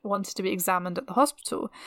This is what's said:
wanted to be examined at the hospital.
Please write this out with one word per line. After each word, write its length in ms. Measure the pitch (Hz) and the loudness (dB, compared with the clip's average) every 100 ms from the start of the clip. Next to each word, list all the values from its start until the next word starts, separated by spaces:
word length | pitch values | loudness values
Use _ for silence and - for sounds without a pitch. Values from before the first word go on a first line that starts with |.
wanted 320 | 208 196 196 - | -2 -2 -2 -2
to 80 | |
be 80 | 185 | 0
examined 460 | 185 180 180 180 175 | 0 2 0 0 -4
at 100 | - | -2
the 60 | |
hospital. 580 | 190 285 - - - - - | 4 4 2 -6 -4 -6 -10